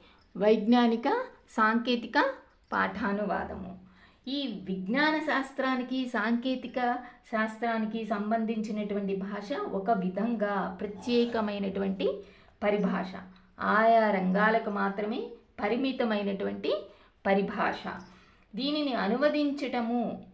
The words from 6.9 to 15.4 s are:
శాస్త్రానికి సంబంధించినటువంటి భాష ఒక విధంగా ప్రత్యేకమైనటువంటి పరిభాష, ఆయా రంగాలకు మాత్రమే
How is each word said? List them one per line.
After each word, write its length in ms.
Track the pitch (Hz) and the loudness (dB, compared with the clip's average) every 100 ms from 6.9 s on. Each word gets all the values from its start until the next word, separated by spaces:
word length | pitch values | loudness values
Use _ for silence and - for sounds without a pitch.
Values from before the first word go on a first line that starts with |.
| 254 - - - | -2 -6 -18 -6
శాస్త్రానికి 760 | 220 220 - 233 226 214 226 220 | -2 -2 -2 -2 0 -2 -4 -4
సంబంధించినటువంటి 1080 | 208 208 226 220 220 - 208 202 202 196 190 | -2 0 0 0 -2 -4 -4 -2 -2 -2 -4
భాష 380 | 196 208 196 | -4 -6 -6
ఒక 380 | 277 208 196 190 | -6 -4 -2 0
విధంగా 840 | 214 185 185 226 226 208 196 180 185 | 2 2 -2 -2 0 0 0 -2 -6
ప్రత్యేకమైనటువంటి 1400 | 208 208 - 240 233 226 208 202 196 190 196 190 311 - - - - - | -8 -8 0 2 2 0 -2 -2 -4 -2 -2 0 -2 -2 -10 -20 -20 -4
పరిభాష, 480 | 202 208 180 185 185 185 - - - - | 0 2 2 0 -4 -10 -16 -20 -20 -6
ఆయా 520 | 190 202 226 226 214 | 0 4 6 6 6
రంగాలకు 580 | 190 180 190 214 226 226 | 2 2 4 4 4 0
మాత్రమే 580 | 202 196 196 214 254 480 - | -2 -2 -2 -4 -4 -6 -12